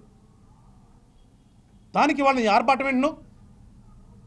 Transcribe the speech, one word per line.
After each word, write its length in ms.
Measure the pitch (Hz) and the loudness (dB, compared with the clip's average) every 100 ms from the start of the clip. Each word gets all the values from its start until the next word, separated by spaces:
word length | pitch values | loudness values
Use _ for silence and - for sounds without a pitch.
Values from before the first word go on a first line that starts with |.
| - - - - - - - - - - _ - - _ _ - _ - - | -20 -20 -20 -20 -20 -20 -20 -20 -20 -20 _ -20 -20 _ _ -20 _ -20 -8
దానికి 280 | 190 277 285 | -2 0 0
వాళ్ళని 240 | 277 262 220 | 0 0 2
ఆర్భాటం 420 | 214 240 269 269 | 2 2 -2 -2
ఏంటి 120 | 254 | -2
నువ్వు? 160 | 285 - - - - - - - - - - - | -2 -4 -16 -20 -20 -20 -20 -20 -20 -20 -20 -16